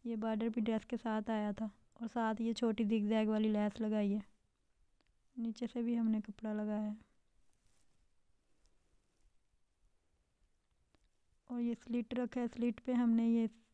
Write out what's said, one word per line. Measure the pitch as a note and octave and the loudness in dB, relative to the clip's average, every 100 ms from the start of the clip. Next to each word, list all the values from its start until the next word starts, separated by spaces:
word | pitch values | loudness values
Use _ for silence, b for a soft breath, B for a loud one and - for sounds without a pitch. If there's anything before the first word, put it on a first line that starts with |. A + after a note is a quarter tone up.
ये | A#3+ A3+ | -6 -4
बॉर्डर | A3 A3 A3+ | -2 0 0
भी | A3+ | 0
ड्रेस | G#3+ A3 | 2 0
के | - A#3 | -2 -6
साथ | A#3 G#3+ G#3+ | -2 -2 0
आया | A3 G#3 | -2 -2
था | G3+ A3 - _ - | -2 -6 -8 _ -12
और | A#3 | -6
साथ | A#3+ A3+ A3 | -2 -2 0
ये | A3+ | -2
छोटी | A3+ A#3 A3 | 0 0 2
zigzag | G#3+ A3+ G#3 A3 G#3+ | 2 2 2 2 2
वाली | A3 G#3+ | 2 2
लेस | G#3+ G#3 G#3 | 2 0 -2
लगाई | G#3+ G#3+ G3+ | -2 2 2
है। | G#3 - _ _ _ _ _ _ _ _ _ _ | 0 -4 _ _ _ _ _ _ _ _ _ _
नीचे | B3+ A3+ G#3+ A#3 | -6 -6 -4 -6
से | B3 | -2
भी | A#3 | 0
हमने | A#3 A3+ G#3+ | 2 2 0
कपड़ा | G#3+ - A3 | -2 -8 -6
लगाया | G#3+ G#3+ G#3+ | -4 -2 -2
है। | G#3+ G#3+ - _ _ _ _ _ _ _ _ _ _ _ _ _ _ _ _ _ _ _ _ _ _ _ _ _ _ _ _ _ _ _ _ _ _ _ _ _ _ _ _ _ _ _ - | -4 -6 -14 _ _ _ _ _ _ _ _ _ _ _ _ _ _ _ _ _ _ _ _ _ _ _ _ _ _ _ _ _ _ _ _ _ _ _ _ _ _ _ _ _ _ _ -8
और | A#3+ | -2
ये | A#3 | -2
स्लिट | A3+ - A#3+ A3+ | -4 -4 -4 -2
रखा | B3 B3 B3+ | -4 -4 -4
है, | A#3+ | -4
स्लिट | - A#3+ A3+ | -2 -2 -2
पे | - | -2
हमने | B3 A#3+ A3+ A#3 | 2 4 4 4
ये | A#3 A3+ - _ | 4 2 -4 _